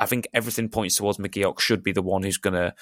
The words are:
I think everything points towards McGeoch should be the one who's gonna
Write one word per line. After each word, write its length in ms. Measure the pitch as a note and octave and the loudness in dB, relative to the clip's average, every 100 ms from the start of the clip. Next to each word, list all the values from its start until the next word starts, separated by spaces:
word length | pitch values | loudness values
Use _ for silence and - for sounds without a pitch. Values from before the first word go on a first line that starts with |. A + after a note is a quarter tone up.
I 60 | - | 0
think 200 | B2 - | -2 0
everything 340 | A#2+ A2+ A#2 A2+ | -2 0 -2 -2
points 280 | A2+ F#2+ - | -2 0 0
towards 220 | G#2 G2+ | 0 0
McGeoch 420 | G2 G2 F#2+ - | -4 0 0 0
should 220 | - G#2+ | 0 2
be 100 | F#2+ | 2
the 100 | F#2+ | 0
one 200 | F#2 F#2+ | 0 0
who's 140 | G2 F#2 | 0 0
gonna 360 | G2 F2+ F2 - | 0 0 0 -4